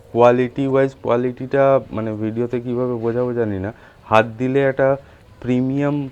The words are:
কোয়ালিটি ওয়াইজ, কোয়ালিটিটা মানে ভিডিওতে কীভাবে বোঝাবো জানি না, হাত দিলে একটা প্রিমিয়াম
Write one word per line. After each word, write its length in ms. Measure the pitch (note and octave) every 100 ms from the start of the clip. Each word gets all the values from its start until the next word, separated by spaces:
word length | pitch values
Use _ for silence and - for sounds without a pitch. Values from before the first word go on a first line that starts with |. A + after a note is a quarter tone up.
| -
কোয়ালিটি 540 | A2+ A#2+ B2 B2+ C3 C3+
ওয়াইজ, 280 | C3+ C3+ -
কোয়ালিটিটা 800 | A2+ A#2+ B2+ B2 B2+ C#3 C#3 C3+ A2
মানে 220 | A2 A2
ভিডিওতে 480 | G#2+ A2 A2+ A#2+ B2
কীভাবে 340 | B2 A#2+ B2+
বোঝাবো 400 | A#2+ A2+ A#2 B2
জানি 240 | A#2+ A2 G2
না, 140 | G2 - - -
হাত 220 | - A2 A2+
দিলে 340 | A2+ B2+ C3+
একটা 340 | C#3 C3+ C3+ C#3 - - _ -
প্রিমিয়াম 680 | B2 B2+ C3 C#3 C#3+ D3 C3+